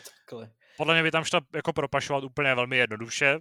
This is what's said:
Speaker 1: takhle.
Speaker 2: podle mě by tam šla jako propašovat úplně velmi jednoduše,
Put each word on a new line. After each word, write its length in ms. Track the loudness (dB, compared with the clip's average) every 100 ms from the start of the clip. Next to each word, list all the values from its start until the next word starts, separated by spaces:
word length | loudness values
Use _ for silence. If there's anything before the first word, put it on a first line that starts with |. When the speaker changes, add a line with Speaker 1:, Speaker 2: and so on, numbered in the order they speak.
| -14 -20 -16
Speaker 1:
takhle. 240 | -16 -16 _ _ -4
Speaker 2:
podle 180 | -2
mě 80 | 0
by 80 | 2
tam 140 | 0
šla 160 | 0 -2 -2
jako 180 | -6 -4
propašovat 520 | -2 -2 -2 -2 -4
úplně 300 | -4 -2 2
velmi 220 | 2 2 2
jednoduše, 640 | 2 0 -6 2 2 2